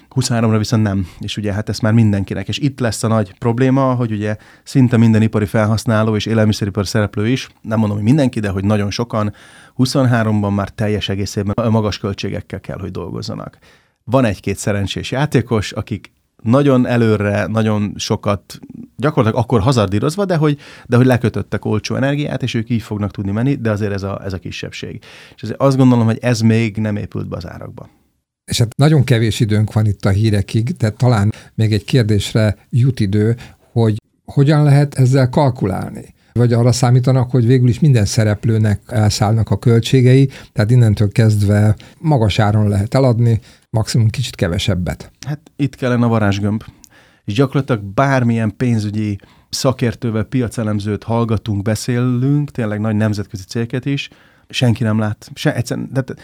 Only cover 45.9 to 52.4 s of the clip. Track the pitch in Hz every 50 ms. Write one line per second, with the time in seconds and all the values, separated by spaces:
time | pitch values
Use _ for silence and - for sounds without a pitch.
45.9 | 123 120 120 117 113 110 107 101 98 101 101 104 104 110 - - - _ _ -
46.9 | _ _ _ _ _ _ - - 104 110 143 131 - 147 139 - 131 104 98 101
47.9 | 95 139 139 139 139 131 120 117 117 113 113 110 - - 131 123 117 110 104 104
48.9 | 101 107 107 107 101 98 _ - _ _ _ - - - - 135 120 - 131 117
49.9 | 107 - - 120 107 110 104 - - 131 120 113 - - 113 107 104 104 98 107
50.9 | 104 98 - - 113 117 117 110 110 101 - - 104 98 95 110 107 107 - -
51.9 | 123 120 123 127 127 120 127 135 143 147